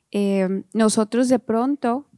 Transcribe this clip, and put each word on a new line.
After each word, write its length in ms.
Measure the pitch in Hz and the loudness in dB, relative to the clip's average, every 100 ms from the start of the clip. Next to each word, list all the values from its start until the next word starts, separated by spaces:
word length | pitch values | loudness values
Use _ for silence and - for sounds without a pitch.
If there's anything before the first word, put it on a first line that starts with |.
| _ | _
Eh, 540 | 202 202 196 185 190 - | -2 0 0 0 -2 -4
nosotros 560 | 214 220 214 214 233 254 | 0 2 2 -2 0 2
de 100 | 254 | 0
pronto, 640 | - 226 254 285 240 247 - | 0 -2 -2 -2 -2 -4 -6